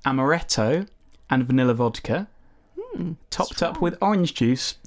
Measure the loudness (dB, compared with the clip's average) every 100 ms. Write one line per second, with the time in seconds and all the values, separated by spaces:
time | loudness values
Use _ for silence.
0 | -2 0 2 0 0 0 2 0 -2 -12
1 | -20 -20 0 0 4 4 4 2 0 -2
2 | -4 -4 -4 -12 -20 _ _ -14 -12 -8
3 | -8 -10 -8 -6 -6 -2 -4 0 -2 0
4 | 0 2 0 0 0 0 -4 -10